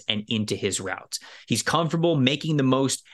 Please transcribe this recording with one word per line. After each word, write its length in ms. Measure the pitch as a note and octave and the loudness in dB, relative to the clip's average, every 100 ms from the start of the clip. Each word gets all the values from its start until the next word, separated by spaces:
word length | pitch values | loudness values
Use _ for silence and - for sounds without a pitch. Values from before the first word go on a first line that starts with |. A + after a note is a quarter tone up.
| - | -4
and 160 | G#2 G#2 | -6 -2
into 260 | A2+ G#2+ | -2 -2
his 260 | F#2+ G2 F2+ | -2 -2 -4
routes. 360 | F#2+ F#2 - - - - - | -6 -10 -10 -12 -12 -20 -4
He's 160 | A#2 | -2
comfortable 520 | - D3+ E3 E3+ E3+ | 2 0 2 2 2
making 440 | D#3 B2+ C#3+ D#3 D3+ | 4 2 2 0 2
the 40 | |
most 420 | C3 C3 C3 - - | 2 2 2 -2 -10